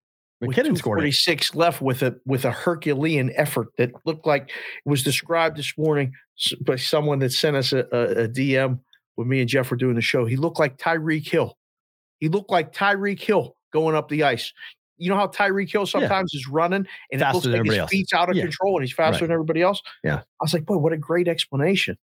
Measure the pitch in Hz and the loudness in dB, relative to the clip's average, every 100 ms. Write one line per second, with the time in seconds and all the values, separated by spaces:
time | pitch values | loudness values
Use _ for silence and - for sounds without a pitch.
0 | _ _ _ - 123 135 302 170 123 104 | _ _ _ -8 -2 0 2 0 0 0
1 | 147 135 - 151 - - 170 139 135 127 | 0 0 0 0 -2 2 0 2 -2 0
2 | 131 - 131 131 135 113 - 170 151 135 | -2 -2 -4 -2 -2 -2 -2 -2 -2 0
3 | 160 151 127 - 151 131 104 - 127 - | 0 0 0 0 -2 -2 -4 -2 -2 -2
4 | 160 156 160 143 131 - - - 143 143 | -6 -4 0 0 -2 -12 -12 -10 -2 0
5 | 139 127 - 165 165 156 135 - 156 147 | 0 -2 0 0 0 -2 -8 -2 0 2
6 | 135 131 _ - - - 139 127 - 156 | 0 -6 _ -6 -6 -4 -2 -2 0 0
7 | 147 139 131 - 160 139 131 131 - 120 | 2 2 0 2 2 2 0 0 0 0
8 | 113 98 113 127 139 131 135 127 _ _ | 0 0 -2 0 0 2 0 -2 _ _
9 | _ - 120 135 120 131 127 123 127 117 | _ -6 -2 0 2 0 0 0 0 0
10 | 107 135 117 131 165 165 147 127 170 165 | 0 0 0 0 -2 0 -2 0 -2 -2
11 | 156 156 156 165 110 - _ _ _ _ | 0 -2 0 0 0 -6 _ _ _ _
12 | _ - 156 196 202 185 147 - 196 202 | _ -4 -2 -2 2 0 0 0 0 2
13 | 202 190 - 196 131 _ _ 156 160 156 | -2 -4 2 2 0 _ _ 0 2 2
14 | 156 147 143 120 - - - - _ - | 0 2 2 2 -4 -12 -20 -20 _ -6
15 | 180 196 196 - 202 196 196 208 196 196 | 0 2 0 2 2 2 0 0 0 0
16 | 202 196 185 147 131 147 175 196 190 - | 0 0 -2 -6 -4 0 2 0 -4 -10
17 | - 135 139 123 135 117 107 104 78 196 | -6 0 2 2 2 2 2 2 2 0
18 | 185 175 175 185 170 147 190 180 127 - | 0 0 2 0 0 -2 0 0 -2 0
19 | 160 156 165 165 160 160 180 196 - - | 2 2 0 0 0 2 2 0 -8 -8
20 | 76 73 - - 156 170 156 190 156 160 | -4 -4 -6 -6 -2 -2 0 0 2 -2
21 | 147 170 175 160 - 135 156 196 - - | 0 0 2 0 -2 0 2 2 0 -6
22 | _ | _